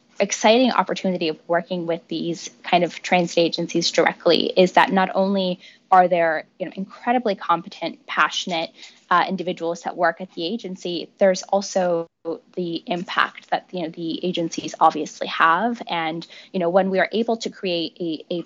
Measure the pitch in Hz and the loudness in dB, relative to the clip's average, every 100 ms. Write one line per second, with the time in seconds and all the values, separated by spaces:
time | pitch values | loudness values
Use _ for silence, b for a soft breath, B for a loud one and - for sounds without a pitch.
0 | _ - 202 - 214 233 247 - 185 175 | _ -4 -4 2 4 6 4 2 -2 -2
1 | 190 175 160 156 - 170 170 180 165 165 | -2 -2 -4 -4 -2 -2 -2 -6 -4 -6
2 | - 160 165 156 - _ - 175 165 - | -6 -6 -6 -6 -10 _ 0 2 2 -4
3 | - 180 170 - 165 - 170 170 175 - | 0 2 2 2 0 0 -2 -2 0 2
4 | 165 - 175 160 - - 180 175 - 190 | 2 2 2 2 2 4 4 6 4 2
5 | 185 - 190 196 185 180 B B - 185 | 0 0 0 0 -2 -6 B B 4 6
6 | 180 175 165 156 - - 170 - 196 - | 6 4 2 0 -6 -12 -12 -8 -12 -8
7 | 240 247 240 190 - 170 - - 165 - | -2 0 0 -4 0 -2 -2 -10 -10 -10
8 | - - 151 - 185 165 160 B B B | -8 0 0 0 -4 -4 -6 B B B
9 | B 175 - 185 175 170 165 170 - 160 | B 2 2 -2 -4 -4 -4 -6 -8 0
10 | 170 170 185 - 170 226 185 185 185 165 | 0 0 -12 -8 -6 -6 -8 -10 -8 -8
11 | - - 196 185 - 196 196 190 180 170 | -8 2 2 2 0 -2 0 -2 0 -2
12 | 170 _ 165 - _ - 170 165 - 175 | -4 _ -10 -10 _ -8 -6 -6 -6 -6
13 | 190 - - - - - - 180 165 175 | -4 -2 -2 -4 -6 -6 -4 -8 -8 -6
14 | 165 - 180 180 165 - 160 - 160 151 | -8 -4 -4 -2 -4 -6 -8 2 4 4
15 | - - 196 - 165 170 233 233 - 170 | -8 -8 -8 2 4 4 0 -4 -6 -4
16 | 160 165 - B B 190 170 190 190 190 | -4 -6 -10 B B -2 2 2 2 0
17 | 170 220 233 226 196 - 190 170 160 - | 0 0 -2 -2 -6 -6 -4 -2 -4 -6
18 | 170 151 - 175 | -6 -6 -6 -8